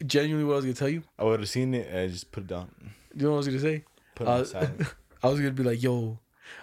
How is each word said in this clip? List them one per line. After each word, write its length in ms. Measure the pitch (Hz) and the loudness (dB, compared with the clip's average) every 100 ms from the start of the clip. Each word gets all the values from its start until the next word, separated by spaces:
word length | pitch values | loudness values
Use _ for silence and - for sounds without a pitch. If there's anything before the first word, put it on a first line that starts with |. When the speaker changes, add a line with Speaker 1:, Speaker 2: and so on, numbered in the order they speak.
| 143 | 0
Speaker 1:
genuinely 400 | 143 151 151 147 | 2 2 2 2
what 80 | |
I 20 | 143 | 2
was 80 | 131 | 0
gonna 100 | 123 | 0
tell 140 | 139 | 0
you?" 120 | 165 156 - | -2 -6 0
Speaker 2:
I 60 | |
would 160 | 110 110 | 2 2
have 100 | 101 | 2
seen 240 | 123 131 | 0 0
it 140 | 123 107 | 0 -2
and 200 | 92 92 | -2 -2
just 200 | 90 - | -4 -10
put 120 | - | -12
it 40 | 95 | -8
down. 220 | 90 90 - 104 107 - 147 | -8 -8 -14 -20 -20 -16 -2
Speaker 1:
You 80 | |
know 60 | 143 | 2
what 40 | 147 | 2
I 20 | |
was 100 | 143 | 0
gonna 120 | 131 | 0
say? 240 | 147 156 - _ _ - | 0 -2 -6 _ _ -6
Speaker 2:
Put 120 | 117 | 2
it 20 | |
on 100 | 123 | 2
Speaker 1:
Uh, 40 | 131 | 2
Speaker 2:
silent. 360 | 92 143 131 147 - _ | -2 -2 0 -4 -6 _
Speaker 1:
<laughs> 160 | _ | _
I 40 | 123 | 0
was 100 | 143 | 2
gonna 120 | 139 | 0
be 120 | 131 | 0
like, 180 | 123 117 | 0 2
"Yo, 360 | 127 123 113 113 _ _ - - | 2 0 -2 -6 _ _ -20 -20